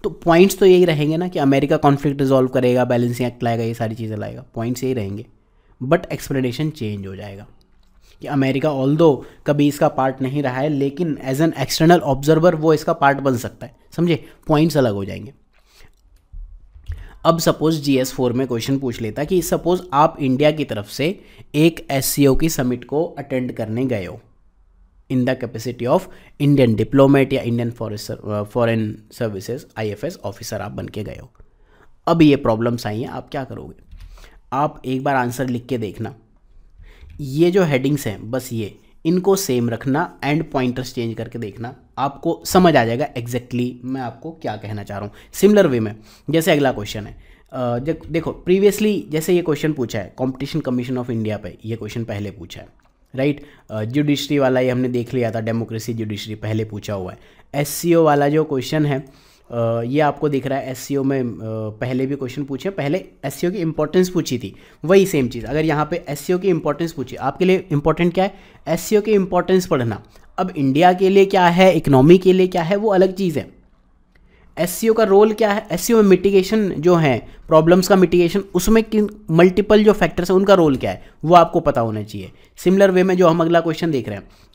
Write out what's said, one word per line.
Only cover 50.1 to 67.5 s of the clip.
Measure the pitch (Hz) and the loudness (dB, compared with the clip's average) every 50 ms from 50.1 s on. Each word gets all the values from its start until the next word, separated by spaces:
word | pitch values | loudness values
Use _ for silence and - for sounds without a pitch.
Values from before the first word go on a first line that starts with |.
| - - | -8 -6
Competition | 131 131 131 - 139 - - 156 | -4 -4 -4 -6 -8 -6 -6 -6
Commission | - 135 123 127 120 131 127 123 123 | -4 -4 -4 -4 -4 -4 -6 -6 -6
of | 127 | -4
India | 117 113 107 107 104 98 | -4 -4 -4 -4 -6 -6
पे, | - 87 - - - | -10 -14 -16 -14 -10
ये | 110 113 | -10 -10
क्वेश्चन | 110 107 107 - 120 113 | -8 -10 -10 -8 -8 -8
पहले | 117 107 101 104 98 | -8 -8 -8 -10 -10
पूछा | - - 87 92 - - | -12 -14 -16 -18 -18 -18
है, | - - _ _ _ _ _ _ _ _ - | -20 -20 _ _ _ _ _ _ _ _ -6
राइट? | 127 135 147 143 - - - - _ _ - | -2 -2 -2 -2 -4 -10 -20 -20 _ _ -12
अ, | 110 110 107 | -8 -8 -6
जुडिशरी | 113 127 147 151 147 147 143 - - 147 143 | -4 -2 -2 0 0 0 -2 -2 -2 0 0
वाला | 131 127 131 131 | 2 2 2 2
ये | 131 127 | 0 0
हमने | 123 127 127 123 | 0 -2 -2 -2
देख | 123 120 117 - 131 | -2 -4 -4 -4 -4
लिया | 127 117 113 | -4 -2 -2
था, | 107 113 | -4 -4
डेमोक्रेसी | 110 113 113 117 113 110 113 110 - 120 113 | -4 -4 -4 -4 -4 -6 -8 -8 -8 -8 -8
जुडिशरी | 113 110 104 104 98 - 110 107 | -6 -6 -6 -8 -8 -10 -10 -12
पहले | 104 107 107 110 110 110 | -10 -6 -4 -4 -4 -4
पूछा | 110 110 104 - - 104 | -6 -8 -10 -10 -8 -8
हुआ | 95 90 90 | -8 -8 -10
है। | 90 - - _ _ _ _ _ - | -12 -16 -20 _ _ _ _ _ -6
एससीओ | - 156 - - - 170 170 165 165 160 | -6 -6 -6 -6 -4 0 2 4 4 6
वाला | 151 147 143 143 143 | 4 4 4 2 2
जो | 151 156 156 | 2 0 0
क्वेश्चन | 156 143 131 123 - 156 156 147 | 0 -2 -4 -4 -2 -2 0 0
है, | 143 139 131 - - - _ _ _ _ _ _ - | 0 -2 -4 -6 -10 -18 _ _ _ _ _ _ -10
अ, | 120 117 117 113 117 117 117 | -6 -4 -2 -2 -2 -2 -4
ये | 120 135 151 | -2 0 0
आपको | 151 143 143 - 156 147 | 2 0 0 -2 -2 -2
दिख | 139 131 131 | -2 -2 -2
रहा | 135 135 139 | -4 -4 -6
है | 113 131 | -6 -8
एससीओ | 127 - - - 139 139 | -10 -12 -8 -6 -4 -2
में, | 135 135 139 131 | -2 0 -2 -2
अ, | 123 120 92 80 110 110 110 110 110 107 107 - | -4 -4 -8 -10 -10 -8 -8 -6 -8 -8 -8 -8
पहले | 120 123 131 127 135 | -6 -6 -4 -4 -4
भी | 131 143 | -4 -4
क्वेश्चन | 135 135 123 - 151 139 | -6 -8 -8 -8 -8 -8
पूछे, | 135 139 131 - 196 | -8 -8 -8 -6 -8
पहले | 196 - 139 143 165 190 - - _ _ - | -6 -6 -4 -4 -4 -4 -6 -10 _ _ -12
एससीओ | 131 - - 175 175 | -10 -6 -4 -4 -4
की | 190 208 | -2 -2
इंपॉर्टेंस | 165 160 156 160 151 151 - 185 185 180 | -4 -4 -2 -2 -4 0 2 2 2 2
पूछी | - 170 143 - 127 117 | 0 -4 -4 -2 -4 -6
थी, | - - - - - - _ _ - | -6 -10 -14 -18 -20 -20 _ _ 0
वही | 156 196 196 190 | 4 4 4 4
सेम | 190 - 143 127 117 | 4 2 0 -2 -2
चीज़। | 117 117 110 | -4 -8 -8
अगर | 107 139 156 156 | -6 -4 -2 0
यहाँ | 160 147 151 151 151 | 0 0 0 -2 -2
पे | 175 185 - 139 | -4 -6 -6 -8
एससीओ | 147 - - - 180 180 | -10 -6 -4 -2 -2 0
की | 185 196 | 0 0
इंपॉर्टेंस | 175 156 - 151 143 151 165 165 | 0 0 0 -2 -2 -2 -4 -6
पूछी, | - 139 123 - - | -6 -8 -10 -10 -10
आपके | - 120 127 - - 180 | -6 -6 -6 -2 0 2
लिए | 175 | 2